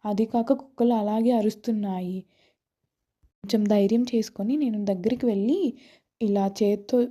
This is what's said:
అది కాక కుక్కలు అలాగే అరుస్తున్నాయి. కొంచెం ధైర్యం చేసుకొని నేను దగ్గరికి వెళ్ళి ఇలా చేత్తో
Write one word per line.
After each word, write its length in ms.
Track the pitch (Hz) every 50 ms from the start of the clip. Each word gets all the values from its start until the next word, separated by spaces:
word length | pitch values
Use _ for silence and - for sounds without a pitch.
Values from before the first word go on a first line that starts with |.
| -
అది 200 | 208 208 196 226
కాక 260 | 220 - 240 233 233 269
కుక్కలు 400 | 247 - - _ - 240 240 240
అలాగే 380 | 220 208 208 214 220 226 240
అరుస్తున్నాయి. 840 | 247 226 208 220 214 - - 240 220 214 202 196 185 185 180 180 185 190 180 _ _ _ _ _ _ _ _ _ _ _ _ _ _ _ _ _ _ _ _ _ _ _ -
కొంచెం 180 | 196 - 214 208
ధైర్యం 400 | 208 214 208 202 196 226 233 247
చేసుకొని 500 | 240 - 226 214 - _ - 196 220 277
నేను 220 | 302 294 240 214 208 202
దగ్గరికి 400 | 196 196 180 175 220 247 247 -
వెళ్ళి 340 | 240 208 196 202 233 311 403 370 240 - - - - - _ _ _ _ _
ఇలా 240 | 233 208 202 202 196
చేత్తో 500 | 196 196 - 214 202 208 208 202 - 254 247 240 247